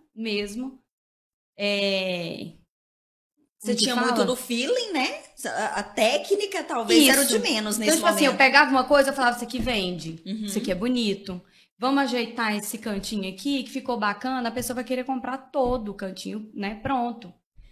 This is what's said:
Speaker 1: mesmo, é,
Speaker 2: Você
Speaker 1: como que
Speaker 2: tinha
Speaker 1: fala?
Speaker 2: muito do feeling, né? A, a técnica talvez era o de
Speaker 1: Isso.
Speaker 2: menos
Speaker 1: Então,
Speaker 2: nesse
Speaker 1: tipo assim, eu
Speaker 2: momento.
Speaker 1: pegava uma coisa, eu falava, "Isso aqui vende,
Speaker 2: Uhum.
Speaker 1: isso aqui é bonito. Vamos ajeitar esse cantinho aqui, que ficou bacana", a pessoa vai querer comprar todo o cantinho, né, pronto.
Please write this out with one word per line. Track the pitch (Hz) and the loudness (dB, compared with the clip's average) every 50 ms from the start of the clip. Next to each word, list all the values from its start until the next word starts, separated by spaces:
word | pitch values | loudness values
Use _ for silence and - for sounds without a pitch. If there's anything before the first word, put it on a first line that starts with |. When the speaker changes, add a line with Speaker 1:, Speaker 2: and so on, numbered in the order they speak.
| - _ _ | -20 _ _
Speaker 1:
mesmo, | 220 226 220 208 202 208 202 208 233 254 269 269 - _ _ _ _ _ _ _ _ _ _ _ _ _ _ _ - | -8 -6 -4 -2 -2 -4 -4 -6 -8 -8 -10 -10 -14 _ _ _ _ _ _ _ _ _ _ _ _ _ _ _ -4
é, | 202 202 202 202 202 196 196 190 190 185 180 175 165 165 - - - 165 - - _ _ _ _ _ _ _ _ _ _ _ _ _ _ _ _ _ _ _ _ | -2 -2 0 0 0 0 0 0 -2 -2 -4 -4 -4 -6 -8 -8 -10 -12 -14 -18 _ _ _ _ _ _ _ _ _ _ _ _ _ _ _ _ _ _ _ _
Speaker 2:
Você | - 220 | -4 -2
Speaker 1:
como | - - | 0 0
que | - | 0
Speaker 2:
tinha | 254 247 | 2 2
Speaker 1:
fala? | 247 247 254 | 0 0 2
Speaker 2:
muito | 247 220 196 | 2 2 2
do | 214 254 | 2 0
feeling, | - - - 233 233 254 311 494 508 466 427 349 | -2 -4 -4 -2 -2 0 0 0 -2 -2 -2 -2
né? | 277 262 440 571 - - - _ - - | -2 -2 -2 -4 -8 -12 -18 _ -10 -8
A, | - - 165 202 - - 202 | -6 -4 -4 -4 -2 -4 -4
a | 202 | -6
técnica | - - - 220 226 285 - - - 403 415 427 392 - 349 - | -6 0 2 2 2 2 0 0 0 0 0 0 -2 -4 -4 -4
talvez | - 302 247 226 202 349 320 294 262 | -4 -4 -2 2 6 8 8 8 8
era | 269 277 | 8 6
o | 269 | 4
de | 233 233 | 2 2
Speaker 1:
Isso. | 214 214 | 2 2
Speaker 2:
menos | - 269 214 214 214 208 | 0 0 0 0 -2 -2
Speaker 1:
Então, | 220 220 | 0 2
Speaker 2:
nesse | 208 320 277 | 2 2 4
Speaker 1:
tipo | 214 339 | 4 4
assim, | 311 - 294 | 4 4 4
eu | 269 | 4
Speaker 2:
momento. | - - | 6 6
Speaker 1:
pegava | 269 262 247 285 294 262 | 6 8 8 8 6 6
uma | 269 262 254 | 4 2 4
coisa, | 269 285 285 277 269 | 6 6 6 6 4
eu | 269 | 2
falava, | 277 254 240 233 | 2 2 2 2
"Isso | 240 240 | 0 -4
aqui | 226 - 247 | -6 -6 -4
vende, | 220 254 240 208 185 180 180 165 151 165 160 160 - | -2 -2 0 0 -2 -2 -4 -6 -8 -10 -10 -10 -10
Speaker 2:
Uhum. | 190 202 220 214 | -8 -8 -6 -6
Speaker 1:
isso | 202 190 208 | -4 -4 -2
aqui | - 202 | -2 -2
é | 185 | -2
bonito. | 180 214 254 254 247 226 202 190 - - - 180 180 - _ _ _ _ _ _ _ | -2 0 0 0 2 0 0 -2 -2 -6 -10 -12 -12 -14 _ _ _ _ _ _ _
Vamos | 220 262 277 277 277 | 0 2 2 2 2
ajeitar | 240 240 240 226 220 233 247 226 214 208 | 2 0 -2 -2 -4 -4 -2 -2 -2 -2
esse | 208 202 - - 214 | -2 -4 -6 -10 -8
cantinho | - 233 202 196 196 - 220 202 190 190 185 | -6 -6 -6 -4 -6 -4 -4 -4 -4 -6 -8
aqui, | - - 285 277 269 233 | -6 -4 -2 -2 -2 -4
que | - | -6
ficou | - 262 254 - 240 214 | -8 -8 -4 -4 -4 -2
bacana", | 214 208 202 208 - 262 262 254 240 233 | -2 -2 -2 -2 -4 -4 -4 -2 -4 -4
a | |
pessoa | 226 247 240 - 247 | -4 -4 -6 -6 -6
vai | 254 247 | -6 -4
querer | - 254 254 254 | -4 -4 -4 -4
comprar | 269 262 254 247 254 254 262 | -4 -6 -6 -6 -6 -8 -8
todo | - - - 285 254 247 247 254 214 208 | -10 -4 -2 0 0 0 0 -2 -4 -6
o | 196 | -8
cantinho, | - 202 190 185 - - 190 196 220 214 - - | -8 -10 -10 -10 -10 -10 -10 -10 -10 -10 -12 -10
né, | - 196 196 220 | -8 -6 -6 -6
pronto. | 214 - 262 277 247 240 240 226 233 - 175 - _ _ _ _ - - - | -6 -4 -2 -2 0 -2 -2 -6 -8 -14 -20 -20 _ _ _ _ -20 -20 -20